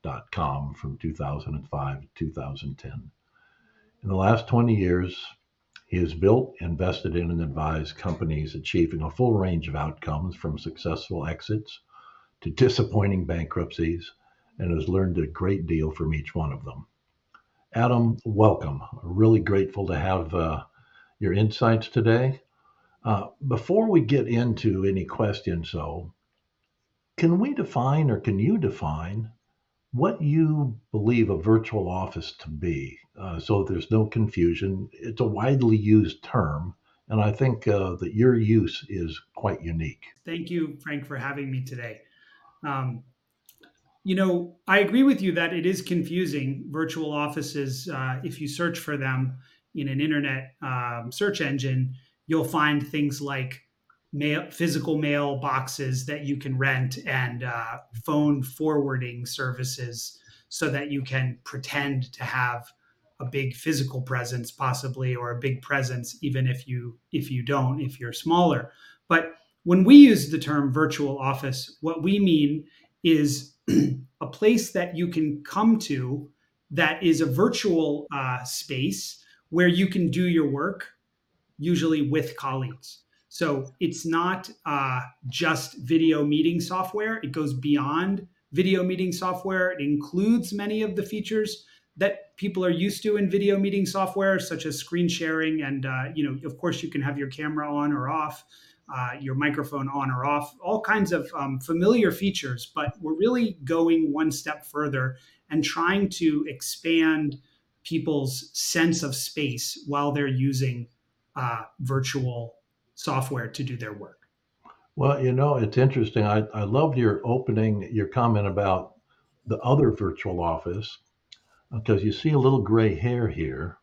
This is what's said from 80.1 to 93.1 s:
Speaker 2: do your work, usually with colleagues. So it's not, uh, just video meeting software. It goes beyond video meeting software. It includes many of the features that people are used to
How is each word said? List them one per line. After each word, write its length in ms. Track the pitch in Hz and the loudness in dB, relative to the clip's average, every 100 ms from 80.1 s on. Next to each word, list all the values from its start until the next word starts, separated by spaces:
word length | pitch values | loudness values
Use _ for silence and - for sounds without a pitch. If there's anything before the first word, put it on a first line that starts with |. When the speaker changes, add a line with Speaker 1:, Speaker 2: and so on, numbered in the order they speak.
Speaker 2:
do 140 | 131 | 0
your 260 | 180 165 147 | 2 2 2
work, 380 | 139 170 196 - - _ _ _ _ _ - | 0 -2 -6 -12 -20 _ _ _ _ _ -6
usually 500 | 151 165 160 156 139 | 0 2 2 2 2
with 280 | 156 - - | 0 -2 -6
colleagues. 640 | 139 135 127 - - - _ _ _ | -6 -4 -6 -10 -18 -20 _ _ _
So 440 | - 165 139 131 - | -4 -2 -2 -6 -4
it's 260 | 170 - | -4 -4
not, 460 | 165 165 175 190 - - 160 | -2 0 0 -2 -8 -12 -6
uh, 360 | 143 135 127 127 - 131 | -2 -2 -4 -6 -12 -10
just 480 | - 165 147 - - 123 | -2 0 0 -4 -12 0
video 380 | 165 160 156 | 4 4 4
meeting 340 | 147 151 160 170 | 2 2 2 0
software. 600 | 170 185 185 208 214 226 | -2 -4 -4 -4 -4 -4
It 120 | 139 | -6
goes 220 | 143 151 | -4 -4
beyond 720 | 127 143 147 131 156 190 196 - _ _ | -4 0 0 2 0 0 -2 -6 _ _
video 300 | 139 185 190 | 0 2 2
meeting 300 | 180 180 185 | 0 -2 -2
software. 580 | 170 185 180 196 185 185 | -2 -4 -4 -2 0 0
It 100 | 180 | 0
includes 720 | 143 147 - 175 208 233 - | -2 -2 -2 0 2 2 0
many 300 | 202 202 214 | -6 -4 -2
of 140 | 214 185 | -2 -4
the 80 | |
features 600 | - 214 202 220 214 - - _ _ - | -6 -6 -4 -2 -2 -6 -16 _ _ -2
that 400 | 190 - - - | -2 -2 -10 -8
people 280 | 196 180 | -6 0
are 60 | 180 | 0
used 340 | 165 196 - | 0 0 -2
to 140 | 220 | -2